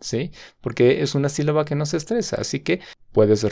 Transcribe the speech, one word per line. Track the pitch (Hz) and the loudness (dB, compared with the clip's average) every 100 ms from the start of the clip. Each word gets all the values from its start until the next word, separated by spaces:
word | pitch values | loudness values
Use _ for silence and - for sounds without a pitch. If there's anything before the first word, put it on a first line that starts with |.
¿sí? | - 113 160 - - _ | -6 -6 -6 -10 -20 _
Porque | 123 113 123 143 | -8 2 4 4
es | 147 | 0
una | 143 143 | 0 -2
sílaba | 143 147 151 | 0 0 0
que | 151 | 0
no | 147 151 | -2 -2
se | 160 | -4
estresa, | - 233 190 - | -4 -4 -2 -4
así | - 143 | -4 -6
que | - 180 - - - | -2 -4 -6 -20 -4
puedes | - 107 107 107 | 2 4 4 2